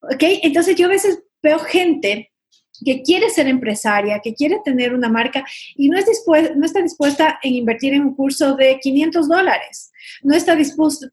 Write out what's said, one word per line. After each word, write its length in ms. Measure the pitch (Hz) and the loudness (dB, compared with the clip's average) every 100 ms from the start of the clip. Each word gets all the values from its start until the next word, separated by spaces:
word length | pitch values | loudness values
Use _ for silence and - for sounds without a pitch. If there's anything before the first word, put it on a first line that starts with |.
¿Ok? 220 | - 269 320 392 | -8 0 2 2
Entonces, 340 | 320 320 339 339 | 2 2 2 2
yo 100 | 359 | 2
a 40 | |
veces 300 | 392 403 339 - _ | 2 0 -2 -6 _
veo 160 | 302 320 | 2 2
gente 720 | - 359 359 294 202 214 - _ _ _ _ - | 0 0 2 0 -2 -4 -8 _ _ _ _ -8
que 180 | 247 262 | -4 -2
quiere 280 | 285 370 453 | -2 -2 -2
ser 180 | 349 269 | 0 0
empresaria, 720 | 254 226 214 220 208 208 208 | 0 -2 -4 -2 0 0 -4
que 120 | 226 | -6
quiere 260 | 220 294 415 | -4 -2 -2
tener 300 | 294 254 247 | -2 -2 -2
una 140 | 247 233 | -2 0
marca 360 | 226 254 269 269 - - - | 0 0 -4 -10 -16 -14 -2
y 120 | 277 | 0
no 100 | 370 | 2
es 80 | 403 | 0
dispue-, 480 | 440 339 311 302 | 0 2 2 2
no 120 | 269 320 | 0 -2
está 160 | 392 | -2
dispuesta 560 | 339 - 285 285 311 - | -2 -2 -2 2 0 0
en 120 | 269 | -2
invertir 400 | 247 226 226 269 | -2 -2 -2 0
en 80 | 277 | 0
un 120 | 277 | 0
curso 400 | 269 269 269 277 269 | 0 -4 0 0 2
de 220 | 262 262 | 2 2
quinientos 480 | 269 277 320 339 294 | 0 0 0 0 2
dólares. 640 | 349 370 185 - - - _ - - | 2 2 0 -4 -18 -20 _ -20 -4
No 120 | 277 | 2
está 200 | 330 339 | 2 4
dispuesto, 540 | 320 285 311 311 - 269 | 2 2 2 0 0 -12